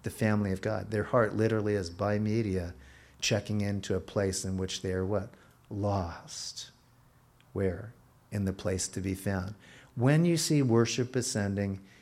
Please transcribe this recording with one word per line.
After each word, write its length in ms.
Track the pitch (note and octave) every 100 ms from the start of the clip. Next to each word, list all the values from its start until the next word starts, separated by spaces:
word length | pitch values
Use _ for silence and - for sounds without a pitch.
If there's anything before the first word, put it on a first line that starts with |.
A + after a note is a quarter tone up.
The 60 | -
family 420 | - A2 G#2+ G2+
of 120 | F#2+
God. 280 | A2 G#2 G2+
Their 140 | G#2+
heart 320 | G2+ C3 G#2+ G2+
literally 380 | A2 A2 G#2
is 160 | G#2 F2+
by 280 | F2 G#2 G#2
media 540 | G#2+ A2 A2 F#2 F2 - - - - -
checking 400 | - A2 - G#2+
into 340 | G2+ G2+ -
a 60 | F#2+
place 460 | - - G2 F#2 G2
in 100 | F#2+
which 240 | F#2 -
they 120 | -
are 120 | F#2
what? 240 | F#2 G#2 G2 - - - _
Lost. 1000 | G2+ G2+ G2 F2 D#2+ - - - - - - _ _ _ _ _ _ -
Where? 400 | G2+ G2 F2+ A2 - - _ _
In 140 | G#2 G2
the 60 |
place 340 | F#2+ - F#2+ -
to 120 | -
be 120 | F#2+
found. 400 | F#2+ - F#2+ F#2+ G#2+ - - -
When 300 | - B2 D3+
you 140 | F3 E3
see 240 | D#3+ D3+
worship 520 | C3 A2+ A#2 - B2
ascending, 680 | B2+ A#2+ A2 G2+ G2 G2+ G2 - -